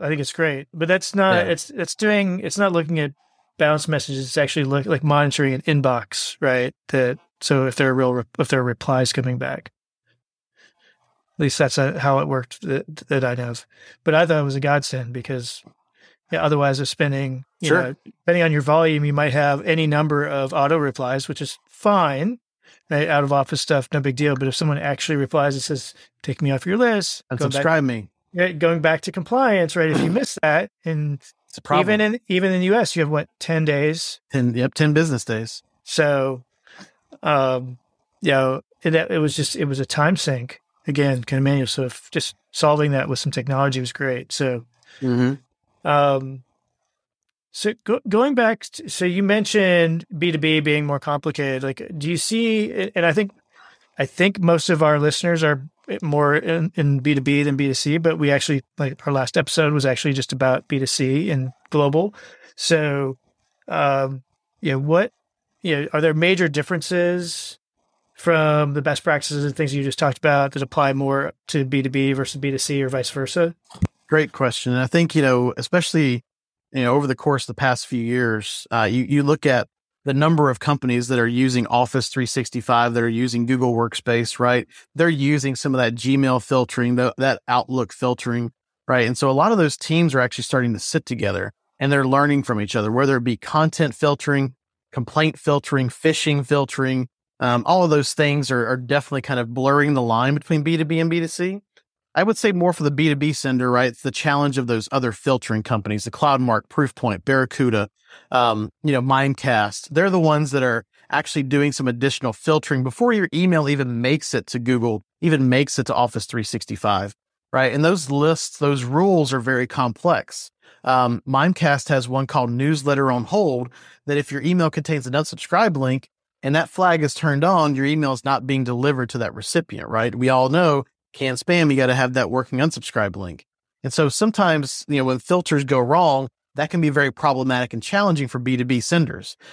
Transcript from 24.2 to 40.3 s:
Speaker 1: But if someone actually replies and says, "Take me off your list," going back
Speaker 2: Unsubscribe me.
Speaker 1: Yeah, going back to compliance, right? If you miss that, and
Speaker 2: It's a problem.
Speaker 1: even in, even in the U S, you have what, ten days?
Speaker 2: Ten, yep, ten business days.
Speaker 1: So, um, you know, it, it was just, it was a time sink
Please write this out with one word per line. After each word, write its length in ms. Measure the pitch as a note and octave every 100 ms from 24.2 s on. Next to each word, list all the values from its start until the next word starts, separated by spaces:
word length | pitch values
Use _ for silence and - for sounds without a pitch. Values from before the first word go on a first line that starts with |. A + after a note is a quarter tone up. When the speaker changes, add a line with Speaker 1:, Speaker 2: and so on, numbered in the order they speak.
| D3 C3
Speaker 1:
But 120 | C3+
if 80 | -
someone 220 | D#3 C#3+
actually 400 | C#3+ C3+ - D3
replies 380 | C3+ D#3 C#3+ C#3
and 80 |
says, 300 | - C#3 - - - _
"Take 200 | - -
me 100 | C#3+
off 140 | C3+ F3+
your 120 | G#3+
list," 460 | A#3+ G#3+ E3+ - -
going 220 | B2 C#3+
back 140 | C#3 D#3+
Speaker 2:
Unsubscribe 180 | D#3+
me. 260 | C3+ A#2 G2 _ _
Speaker 1:
Yeah, 200 | F3 F3+
going 280 | D#3 E3 E3+
back 200 | D#3 D#3+
to 100 | -
compliance, 640 | F#3 D#3 B3 C4 G3 E3 F3
right? 140 | D#3+
If 100 | C3+
you 100 | D#3+
miss 260 | G#3 C#4 -
that, 300 | D#3 D3+ G3+ _ D#3+
and 340 | D#3 D3 C#3+ - _ _
Speaker 2:
It's 80 | -
a 40 |
problem. 240 | - D3 F3
Speaker 1:
even 160 | G#3+
in, 180 | G#3+ A#3+ -
even 240 | F3+ F#3+
in 60 | F#3
the 60 | F#3
U 80 | A3+
S, 200 | G#3+ E3+
you 60 |
have 80 | D3+
what, 180 | D3+ - -
ten 260 | - D#3+ D#3
days? 540 | C#3+ D3+ E3 - - _
Speaker 2:
Ten, 220 | C3+ B2 A#2
yep, 180 | B2
ten 200 | - D3+
business 320 | D3+ E3 B2+ -
days. 380 | A2 A2+ - _ _
Speaker 1:
So, 600 | - - D3 C#3 C3+ B2+ - _ _ - - _ _ -
um, 540 | D#3+ C#3+ C3 B2+ B2+ B2 _ _ _ -
you 100 | F3
know, 300 | C3+ C3 C3 - _
it, 100 | E3 D#3+
it 240 | E3 E3+
was 160 | D3+ D3+
just, 200 | C#3+ -
it 100 | D3
was 140 | C3+
a 60 | C3
time 300 | - D3+ F#3
sink 460 | -